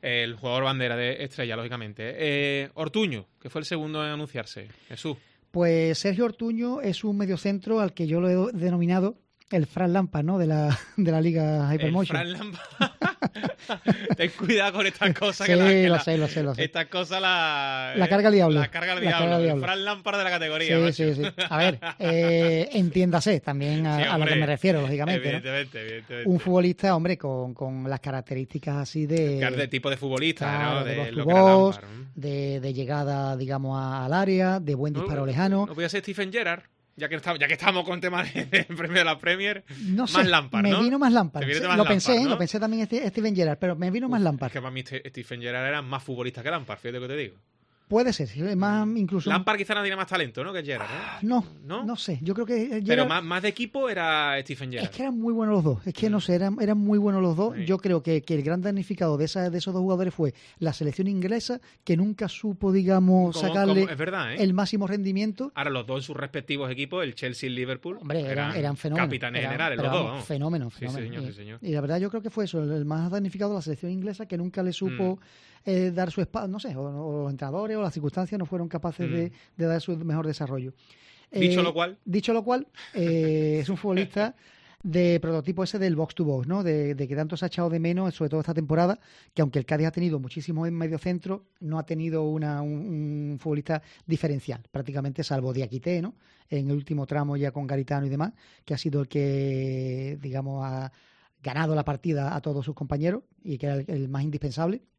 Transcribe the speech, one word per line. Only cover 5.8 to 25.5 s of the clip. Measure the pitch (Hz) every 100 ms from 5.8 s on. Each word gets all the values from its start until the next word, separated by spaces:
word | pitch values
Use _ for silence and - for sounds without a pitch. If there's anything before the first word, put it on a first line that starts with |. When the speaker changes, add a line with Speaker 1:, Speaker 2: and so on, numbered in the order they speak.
| 160 160
Speaker 2:
Sergio | 202 185
Ortuño | 240 233 233 226 240 254
es | 208 175
un | 214 202
mediocentro | 196 180 202 196 196 220
al | 196
que | - 160
yo | 165
lo | 180 180 202
he |
denominado | 220 175 175 170 185 190 233 _ _ _
el | 185 147
Fran | - 180
Lampard, | 185 185 151
¿no? | 156 190
De | 165
la, | 151 147 135 -
<laughs> | -
de | 175
la | 160
Liga | 165 165 156 151 143 151
Hypermotion. | 151 175 185 156
Speaker 1:
El | 175 180
Fran | 208 170 - -
Lampard. | 269 - 359 392
<laughs> | - 214 214 - - 208 - - 196 -
Ten | 170 -
cuidado | 185 220 196
con | 190 196
estas | - 196 165
cosas | 202 185 190
Speaker 2:
Sí, |
Speaker 1:
que | 175
la, | 190
que | 190 185
Speaker 2:
lo | 170
Speaker 1:
la, |
Speaker 2:
sé, | 143 165
lo | 151
sé, | 160
lo | 143 120
sé. |
Speaker 1:
estas | 160 175 160
cosas | 185 170 185
la, | 190 180 160 147 139 131 131 165
Speaker 2:
La | 180
Speaker 1:
eh, |
Speaker 2:
carga | 196 214
al |
diablo. | 202 170 151
Speaker 1:
la | 147
carga | 170 175
al | 180
Speaker 2:
La |
Speaker 1:
diablo. | 170 170
Speaker 2:
carga | 170 170
al |
Speaker 1:
El | 165
Speaker 2:
diablo. | 147
Speaker 1:
Fran | 175 190 196
Lampard | 208 185 202
de |
la | 190
categoría, | 175 160 156 160 165 165
Speaker 2:
Sí, | 151
Speaker 1:
macho. | 156 139
Speaker 2:
sí, | 147 -
sí. | 180
A | 156
ver, | 180 139 170 -
eh, | 175 165 170 165 165 160 180
entiéndase | 226 175 185 180 170 214 175
también | - 139 143 151 160
a, | 147
Speaker 1:
Sí, |
Speaker 2:
a | 147 170
lo | 156
que |
Speaker 1:
hombre. | 147
Speaker 2:
me | 151
refiero, | 147 190 160
lógicamente, | 139 143 151 139
¿no? | 127 127
Speaker 1:
Evidentemente, | 127